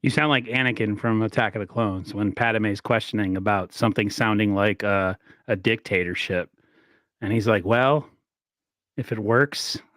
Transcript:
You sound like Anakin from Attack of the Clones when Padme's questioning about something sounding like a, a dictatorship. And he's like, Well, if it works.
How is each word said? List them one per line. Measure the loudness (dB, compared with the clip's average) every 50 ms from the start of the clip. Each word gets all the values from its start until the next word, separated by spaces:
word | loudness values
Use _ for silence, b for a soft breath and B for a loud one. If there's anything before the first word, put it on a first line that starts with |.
You | 0 2
sound | 2 2 2 4
like | 2 2 0
Anakin | 0 -2 0 0 0 0 0 0 -2 -2
from | -2 0 0 2 2
Attack | 0 0 0 0 0 0 -2
of | -6
the | -8
Clones | -6 -2 -2 -2 -2 -2 -4 -8 -8 -6
when | -2 -2 -2
Padme's | 0 0 0 0 0 0 0 0 -2 -4
questioning | -2 0 0 0 0 -2 -4 -2 -2 -2 -2
about | -2 0 0 0 0 -2 -6 -4
something | -2 0 0 2 0 -2 -2
sounding | -2 -2 0 0 2 2 2 2 2
like | 2 2 0 0 -2
a, | -2 0 0 2 0 0 -2 b b b b b b
a | -4 -4
dictatorship. | 0 2 0 0 0 _ -2 0 0 0 0 -4 -6 -4 -2 -2 -4 -4 -6 _ b b b b b b b b b b b b _
And | -4 0 0
he's | 0 2
like, | 4 2 2 2
Well, | 2 2 4 4 4 2 2 -2 -6 _ _ _ _ _ _ _ _ _ _ _ _ _ _ _ _ _
if | -10 -6 -6
it | -6 -4
works. | 0 2 4 4 4 2 0 -8 -8 -8 -8 -10 -12 _ _